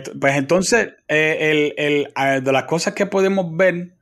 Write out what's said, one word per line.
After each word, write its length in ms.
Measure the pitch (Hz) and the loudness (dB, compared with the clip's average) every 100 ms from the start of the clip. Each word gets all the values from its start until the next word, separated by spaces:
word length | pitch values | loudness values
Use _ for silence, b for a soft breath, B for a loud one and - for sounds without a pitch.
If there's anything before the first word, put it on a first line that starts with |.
| - 139 | -2 -2
pues 160 | 139 139 | 0 0
entonces, 580 | 139 170 180 233 196 - - | 2 0 2 0 0 -8 -2
eh, 300 | 151 156 156 156 | 0 2 0 0
el, 220 | 151 147 - | 2 0 0
el, 360 | 147 147 - - | 0 0 -2 -2
eh, 260 | 135 135 | 0 0
de 100 | 131 | 2
las 120 | 131 | 0
cosas 300 | - 165 - | 0 -2 -2
que 120 | - 196 | -2 -2
podemos 500 | 196 190 196 170 160 | 0 0 0 -2 2
ver 380 | 185 175 175 _ | 2 0 -8 _